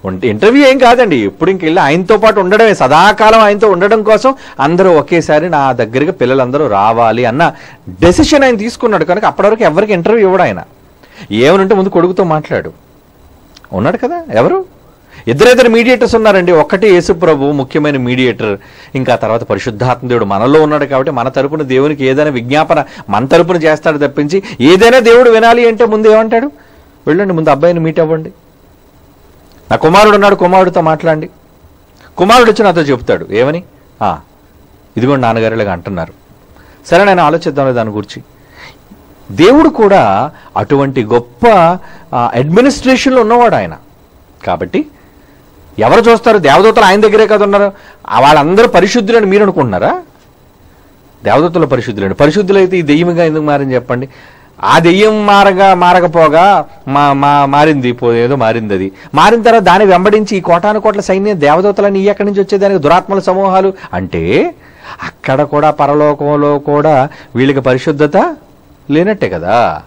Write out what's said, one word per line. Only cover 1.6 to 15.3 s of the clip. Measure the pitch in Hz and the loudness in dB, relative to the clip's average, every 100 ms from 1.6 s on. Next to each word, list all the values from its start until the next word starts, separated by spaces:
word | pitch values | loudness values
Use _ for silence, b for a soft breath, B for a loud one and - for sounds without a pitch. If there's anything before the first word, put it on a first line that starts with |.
వెళ్ళి | 160 175 | -2 0
ఆయనతో | 143 165 185 214 | 0 -2 0 2
పాటు | 220 208 | 2 0
ఉండడమే, | 185 214 226 | 0 2 2
సదాకాలం | 185 131 151 196 214 220 220 | 2 2 4 2 2 2 4
ఆయనతో | 208 208 214 | 2 2 0
ఉండడం | 175 196 220 | 0 0 0
కోసం | 208 214 262 269 B - | 2 2 0 -4 B -4
అందరూ | 139 175 190 | -2 2 2
ఒకేసారి | 160 143 175 160 151 175 | 2 0 -4 0 -2 0
నా | 156 135 | -2 -2
దగ్గరికి | 123 110 127 156 | -2 -4 -2 -4
పిల్లలందరూ | 175 123 131 123 139 143 | -2 -2 0 -2 -2 -2
రావాలి | 98 104 117 117 117 123 | 0 0 2 0 0 -2
అన్న | 123 160 B B B - | 0 -2 B B B -20
decision | 92 175 180 302 302 | 0 2 2 2 2
ఆయన | 269 226 | 2 -2
తీసుకున్నాడు. | 220 - 240 196 160 | -6 -4 -4 -2 -2
కనుక | 180 165 | -2 -2
అప్పటి | - 202 | 0 -2
వరకు | 220 | 0
ఎవరికి | 190 160 214 | 0 0 -2
interview | 185 175 233 190 | -2 0 0 2
ఇవ్వడు | 185 | 0
ఆయన. | 156 90 - _ _ _ B B B | -2 -4 -12 _ _ _ B B B
ఏమనంటే | 104 135 190 190 202 | 0 2 2 2 0
ముందు | 190 | 0
కొడుకుతో | 185 175 185 | 0 -2 -2
మాట్లాడు. | 180 156 - 117 82 - _ _ _ _ - _ _ - _ | -2 -4 -4 -8 -8 -16 _ _ _ _ -20 _ _ -20 _
ఉన్నాడు | 92 127 180 | -4 -4 -4
కదా | 254 349 320 | -6 -8 -4
ఎవరు? | 110 139 381 370 _ _ b b b | -2 0 -2 -6 _ _ b b b
ఇద్దరిద్దరు | - | -6